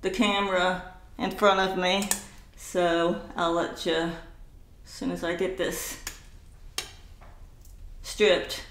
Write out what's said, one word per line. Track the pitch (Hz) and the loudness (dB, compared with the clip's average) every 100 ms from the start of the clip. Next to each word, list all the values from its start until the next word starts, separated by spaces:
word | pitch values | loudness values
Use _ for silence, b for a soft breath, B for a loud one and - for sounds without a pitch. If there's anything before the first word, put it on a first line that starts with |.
the | 190 | -2
camera | 190 208 202 202 185 185 180 - - - - | 2 2 4 2 4 4 0 -6 -16 -18 -4
in | 190 | -4
front | 190 208 190 | 4 6 6
of | 185 165 | 4 2
me. | 180 196 202 - B B B - | 2 2 2 -2 B B B -16
So | - 185 175 170 170 208 - - | -2 2 4 4 4 0 -4 0
I'll | 170 | 2
let | 170 - - 175 | 2 0 -2 0
you, | |
as | 160 170 170 - - - - - - | 2 0 -4 -12 -18 -20 -20 -20 -20
soon | - - 180 | -18 -8 -4
as | 175 | -2
I | 170 175 | -2 0
get | 185 185 | -2 0
this | 170 - - - - - - - - - - - - - - - - - - - - - - - | -2 -2 -6 -8 -10 -12 -18 -20 -20 -18 -12 -10 -10 -16 -18 -18 -18 -18 -20 -18 -20 -18 -16 -14
stripped | - - 208 175 - - - | -12 4 6 6 2 -8 -10